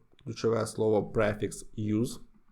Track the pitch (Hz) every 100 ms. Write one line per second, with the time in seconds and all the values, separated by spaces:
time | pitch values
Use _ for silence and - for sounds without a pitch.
0 | _ _ - 113 117 117 107 - 110 104
1 | 95 117 104 101 101 - - - 107 107
2 | 120 - - - _